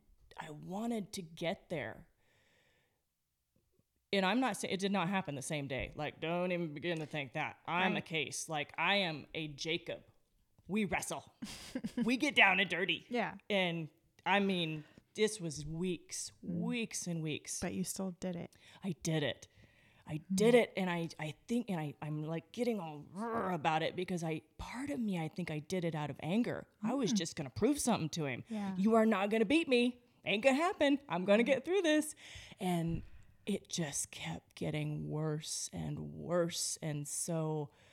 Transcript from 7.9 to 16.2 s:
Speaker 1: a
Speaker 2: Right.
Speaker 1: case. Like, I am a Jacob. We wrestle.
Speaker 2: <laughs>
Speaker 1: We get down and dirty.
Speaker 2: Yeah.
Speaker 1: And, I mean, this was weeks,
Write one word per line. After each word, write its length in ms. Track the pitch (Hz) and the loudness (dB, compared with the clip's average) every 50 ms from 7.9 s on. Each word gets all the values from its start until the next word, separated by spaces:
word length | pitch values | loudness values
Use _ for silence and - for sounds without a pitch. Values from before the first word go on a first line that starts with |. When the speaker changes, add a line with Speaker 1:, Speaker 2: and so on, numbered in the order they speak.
| 170 | 2
Speaker 1:
a 20 | |
Speaker 2:
Right. 80 | 156 - | 0 -2
Speaker 1:
case. 440 | - 165 160 139 - 123 - - - | -2 -2 -2 -2 -2 -4 -8 -6 -4
Like, 240 | 160 147 143 - - | -4 -4 -4 -6 -4
I 200 | - 160 175 196 | -2 2 2 4
am 300 | 202 196 170 156 143 - - - | 2 2 0 -2 -4 -8 -10 -8
a 120 | 160 160 151 | -6 -6 -6
Jacob. 520 | 147 127 - 165 160 175 - - 120 73 - - _ _ _ _ _ _ _ _ _ _ _ | -6 -6 -4 -2 -2 -2 -2 -6 -8 -10 -10 -16 _ _ _ _ _ _ _ _ _ _ _
We 180 | - 175 220 214 | -2 0 0 2
wrestle. 380 | 165 180 147 143 - 165 139 - - - _ - - - - - | 2 0 -2 -2 -4 -6 -8 -8 -12 -14 _ -12 -12 -12 -14 -14
Speaker 2:
<laughs> 400 | - - 254 - 220 - - 240 | -10 -8 -6 -6 -4 -4 0 2
Speaker 1:
We 120 | 226 254 | 2 2
get 180 | 240 294 285 - | 2 2 4 6
down 240 | 240 226 196 185 185 | 8 8 8 8 6
and 100 | 196 170 | 4 2
dirty. 360 | 180 165 190 180 165 - - - | 2 0 0 0 0 -4 -4 -4
Speaker 2:
Yeah. 260 | 240 240 202 165 - 196 - - | -2 -2 0 -2 -4 -8 -4 0
Speaker 1:
And, 400 | 208 196 185 175 170 170 160 147 - _ _ _ _ - _ | 2 2 2 2 0 -2 -6 -8 -12 _ _ _ _ -6 _
I 140 | 170 190 202 | 2 4 4
mean, 420 | 202 196 190 175 170 156 156 151 147 - - - _ _ _ | 4 2 2 0 0 -2 -4 -6 -8 -12 -20 -20 _ _ _
this 260 | - 214 208 208 - | 2 2 2 2 -2
was 240 | 170 165 139 143 147 | -6 -6 -6 -6 -6
weeks, 680 | 151 160 160 180 190 175 - - - - - | -6 -4 -2 -2 -2 -2 -4 -6 -10 -10 -8